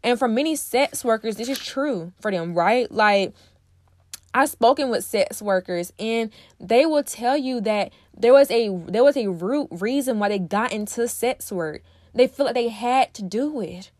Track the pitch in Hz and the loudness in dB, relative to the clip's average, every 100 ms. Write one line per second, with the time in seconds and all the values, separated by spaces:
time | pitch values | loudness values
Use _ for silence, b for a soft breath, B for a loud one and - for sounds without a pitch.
0 | 240 240 247 220 311 302 - 240 277 - | 0 0 0 0 0 -4 -2 0 0 -2
1 | 247 220 220 208 240 269 - - 294 208 | -2 -2 -2 -6 -6 -6 -6 -4 -2 -4
2 | 165 _ 214 185 170 170 175 247 240 202 | -8 _ -6 -4 -2 0 2 2 0 2
3 | 214 202 196 b b b _ _ _ _ | 4 4 0 b b b _ _ _ _
4 | _ - _ 254 285 - 233 277 269 220 | _ -20 _ 0 0 4 4 4 0 -2
5 | 190 214 - - 208 190 185 175 175 - | -2 -2 -2 -4 0 0 0 -6 -6 -6
6 | 220 226 220 B B B 180 233 320 302 | -4 -2 -4 B B B 2 4 4 2
7 | 285 - 240 285 262 247 214 214 - b | -2 -4 0 0 -2 -4 -2 -2 -4 b
8 | b - 226 277 277 233 220 185 165 202 | b 0 8 8 8 2 0 -4 -4 4
9 | 277 285 208 170 180 285 - 170 202 277 | 4 4 -2 -4 -2 -2 -4 -6 -2 -2
10 | 262 220 202 202 175 202 233 214 208 - | -2 -2 0 -2 -2 -2 -2 -4 -8 -4
11 | 240 - 240 269 - 190 160 - b b | -4 -2 -4 -4 -8 -6 -6 -8 b b
12 | b - 254 - 277 247 233 208 240 262 | b 2 2 2 -2 0 -4 -4 0 2
13 | 254 - 190 208 294 294 180 180 190 | 0 -2 -6 -4 -4 -4 -8 -10 -18